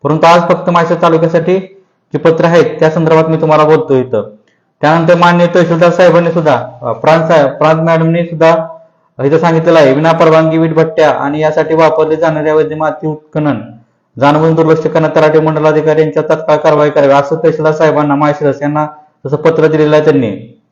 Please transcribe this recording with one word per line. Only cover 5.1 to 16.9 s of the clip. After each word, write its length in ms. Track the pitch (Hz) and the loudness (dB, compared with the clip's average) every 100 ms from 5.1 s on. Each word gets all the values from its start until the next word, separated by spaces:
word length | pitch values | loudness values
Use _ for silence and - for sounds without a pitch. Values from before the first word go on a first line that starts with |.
| 170 | 2
माननीय 320 | 175 175 175 175 | 2 2 2 2
तहसीलदार 340 | 170 165 175 | 0 2 0
साहेबांनी 420 | 175 180 165 170 | 4 2 4 0
सुद्धा, 360 | 165 151 127 - - | -2 0 -2 -4 -10
अ, 100 | 123 | -8
प्रांत 360 | 113 - 165 160 | -4 0 0 2
साहेब, 220 | 165 139 | 0 0
प्रांत 320 | - 151 160 | 0 0 0
मॅडमनी 420 | 165 165 160 170 | 0 0 0 -2
सुद्धा 440 | 170 156 160 165 - - _ _ _ - | -4 0 2 2 -2 -14 _ _ _ -6
इथं 140 | 135 160 | -2 0
सांगितलेलं 420 | 170 165 165 165 | 0 0 2 4
आहे, 140 | 139 | 4
"विना 180 | 135 160 | 2 0
परवानगी 460 | 160 165 160 160 160 | 2 2 4 2 0
वीटभट्ट्या 540 | 165 156 160 156 151 | -2 0 -2 0 0
आणि 280 | 123 139 151 | 0 -4 -2
यासाठी 360 | 156 156 151 160 | -2 -2 -2 2
वापरले 400 | 160 160 156 156 | 2 2 -2 0
जाणारे 340 | 165 156 151 | -2 -2 -2
अवैध 240 | 156 151 | 0 -2
माती 340 | 156 156 143 156 | -4 -6 -4 -8
उत्खनन 540 | 151 _ 156 151 139 - - _ _ _ - | -10 _ -4 -4 -4 -8 -20 _ _ _ -2
जाणून 360 | 139 151 160 160 | 0 2 2 2
दुर्लक्ष 320 | 160 160 156 | 2 2 0
करणारे 320 | 165 156 160 | -2 0 2
तलाठी 200 | 156 156 | 2 0
मंडलाधिकारी 640 | 156 156 156 151 151 151 | -2 0 0 0 0 0
यांच्या 220 | 156 151 151 | 0 -2 -2
तात्काळ 280 | 156 - 151 | -4 -2 0
कारवाई 320 | 160 151 | 0 0
करावी," 220 | 147 | 0